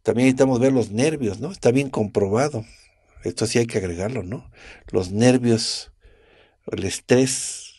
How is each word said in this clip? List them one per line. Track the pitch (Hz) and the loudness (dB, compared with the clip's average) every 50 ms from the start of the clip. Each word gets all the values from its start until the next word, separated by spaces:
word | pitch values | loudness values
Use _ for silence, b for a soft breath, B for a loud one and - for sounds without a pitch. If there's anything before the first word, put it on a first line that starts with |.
También | _ 110 107 117 127 | _ 0 2 4 4
necesitamos | 131 127 127 135 135 127 117 | 4 4 4 2 2 4 2
ver | 127 135 | 2 2
los | 135 127 110 95 | 2 2 0 0
nervios, | 101 110 135 156 156 143 127 104 92 104 | -2 0 0 0 0 -2 -4 -4 -4 -6
¿no? | 127 170 | -8 -10
Está | 196 - - 123 | -10 0 0 2
bien | 120 135 139 135 | 2 2 0 -2
comprobado. | - - 107 98 - 104 101 95 101 120 139 151 - 113 104 b b b b b b b b b _ - - | -2 -2 -4 -2 0 -2 0 2 2 0 0 0 -4 -8 -10 b b b b b b b b b _ -10 -8
Esto | 92 - - 113 | -8 -4 -4 -4
sí | 107 - | 0 0
hay | 123 120 | 0 0
que | 117 - 110 | 0 -2 -4
agregarlo, | 95 90 85 85 95 110 131 120 90 | -4 -4 -6 -4 -6 -6 -6 -6 -8
¿no? | 87 113 160 - - B B B B B B B - | -8 -10 -12 -12 -18 B B B B B B B -4
Los | - 98 92 90 | -2 -2 -2 -2
nervios, | 98 104 120 127 127 127 120 120 113 110 - - - - - - _ b b b b b b b b b b b b b _ - | 0 4 4 4 4 4 4 2 2 2 0 -6 -8 -10 -12 -16 _ b b b b b b b b b b b b b _ -10
el | - 92 92 | -8 -6 -6
estrés. | 92 - - _ - 127 123 135 131 - - - - - - - - - | -6 -6 -8 _ 4 4 4 4 2 -2 -6 -8 -10 -10 -12 -16 -20 -20